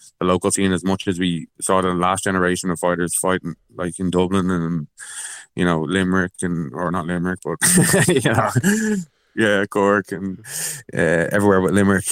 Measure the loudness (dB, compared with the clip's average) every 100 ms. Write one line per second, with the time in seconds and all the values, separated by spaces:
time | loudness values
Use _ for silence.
0 | -20 _ 0 2 0 0 0 0 0 -2
1 | -2 -2 -2 -2 -6 -8 0 2 2 2
2 | 0 0 0 0 0 0 -2 -2 -2 0
3 | -2 -2 0 -2 -4 -12 _ -8 -8 -4
4 | -2 0 2 0 0 -2 -2 -4 -6 -14
5 | -16 -14 -14 -16 -12 -2 0 0 0 0
6 | 2 0 0 -4 -4 -4 -6 -6 -4 -4
7 | -4 -4 -4 -4 -6 -2 0 2 4 2
8 | 2 2 2 2 2 0 2 0 0 -2
9 | -4 _ _ -2 2 2 0 2 4 2
10 | 0 -6 -8 -10 -12 -8 -8 -10 -8 -2
11 | 2 2 0 2 4 4 4 4 4 2
12 | 0